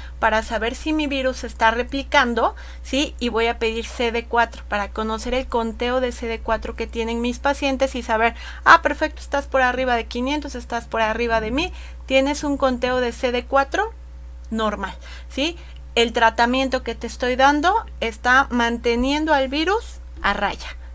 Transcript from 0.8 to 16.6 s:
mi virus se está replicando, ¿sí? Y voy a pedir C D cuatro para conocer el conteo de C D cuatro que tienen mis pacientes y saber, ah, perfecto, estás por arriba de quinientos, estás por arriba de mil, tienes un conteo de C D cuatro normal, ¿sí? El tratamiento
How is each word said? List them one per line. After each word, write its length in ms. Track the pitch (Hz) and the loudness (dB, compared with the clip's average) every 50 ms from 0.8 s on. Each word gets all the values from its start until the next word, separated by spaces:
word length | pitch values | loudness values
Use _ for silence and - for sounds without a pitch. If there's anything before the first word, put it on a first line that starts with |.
| - 311 311 | -2 0 0
mi 120 | 311 302 | 0 0
virus 320 | 285 277 269 254 254 247 - | 0 0 0 0 0 -2 -2
se 100 | - 233 | -6 -6
está 220 | - - 233 226 | 0 2 4 4
replicando, 880 | 226 233 240 240 - 277 269 - - 294 269 240 233 220 240 359 - - - - - - - | 4 4 0 -2 -4 -4 -2 2 4 4 4 4 2 2 2 0 0 -2 -10 -14 -14 -12 -8
¿sí? 320 | - - 262 302 - - - | -4 -2 0 0 -2 -2 -4
Y 80 | 247 240 | -4 -2
voy 180 | 214 220 226 | 0 0 0
a 120 | 233 240 233 | 0 0 0
pedir 260 | 233 226 226 226 220 | -2 -2 -2 -2 -6
C 260 | - - - 240 233 | -6 -4 -2 -2 0
D 140 | 220 233 233 | 0 -2 -4
cuatro 380 | - - 233 233 226 - - - - | 0 2 2 2 2 0 -6 -8 -4
para 180 | - 208 202 196 | -4 -4 -4 -4
conocer 460 | - - 220 220 220 220 220 247 240 | -4 -4 -4 -4 -4 -4 -4 -2 -2
el 120 | 262 262 | -2 -2
conteo 540 | - - 240 226 226 214 220 240 240 247 262 | -2 -2 -2 -2 -2 -4 -4 -2 -2 0 0
de 120 | 254 247 240 | 0 -2 -2
C 160 | - - 226 | -4 -6 -6
D 100 | 226 220 | -6 -4
cuatro 380 | - - 226 220 - 233 226 | -4 -2 -2 -2 -2 -4 -6
que 100 | - 226 | -6 -6
tienen 340 | 220 - 233 226 226 233 233 | -6 -4 -4 -2 -2 -2 -2
mis 200 | 240 247 240 - | -2 -2 -2 0
pacientes 540 | - - 285 277 285 277 269 262 269 269 - | 0 0 0 0 0 0 0 2 0 0 0
y 80 | 254 233 | -2 -2
saber, 340 | - 226 220 226 233 226 - - - - - - | 0 2 4 4 2 2 0 -8 -12 -8 2 8
ah, 160 | - - 339 | 8 8 8
perfecto, 400 | - 294 294 - 311 302 - - | 8 4 0 0 -2 -2 -4 -6
estás 260 | - - - 277 277 | -8 -4 -2 -2 -2
por 140 | - - 262 | 0 0 2
arriba 360 | 262 247 247 247 262 254 240 | 2 2 2 0 0 0 0
de 100 | 233 226 | 0 0
quinientos, 480 | - - 240 247 262 294 302 277 294 - | -2 -4 -4 -2 0 -2 -2 -4 -6 -8
estás 320 | 247 240 - - 233 226 | -8 -8 -6 -6 -6 -4
por 160 | - - 226 226 | -4 -2 0 2
arriba 400 | 214 220 226 240 233 226 226 220 | 2 2 0 0 2 2 2 0
de 80 | 214 | 0
mil, 220 | 240 277 339 370 - - - - - - - | 0 -2 -2 -2 -4 -8 -12 -12 -14 -12 -2
tienes 360 | - 262 262 269 277 294 285 - | 2 4 4 4 4 2 0 0
un 140 | 294 285 | -2 0
conteo 440 | 269 - 262 254 240 254 247 254 254 | 2 2 2 2 2 0 0 2 2
de 120 | 254 240 233 | 0 0 -2
C 180 | - - 247 | -2 -2 0
D 140 | 240 247 240 | 0 0 -2
cuatro 480 | - - 269 277 269 - 339 403 453 - - - - - - - - - - - - | 2 2 2 2 2 2 0 0 -2 -4 -10 -16 -16 -16 -16 -16 -14 -14 -14 -10 -6
normal, 440 | 220 220 220 214 202 196 196 190 - - - - - - - - | -2 -2 0 0 -2 -2 -4 -8 -8 -10 -14 -16 -14 -14 -14 -8
¿sí? 300 | - - 269 330 339 - - - - - - - - | -4 -2 -2 -2 -2 -6 -12 -16 -16 -16 -12 -2 2
El 200 | - 233 240 226 | 2 2 4 4
tratamiento 680 | 247 233 226 226 - 240 240 247 262 | 4 4 6 6 6 4 4 4 2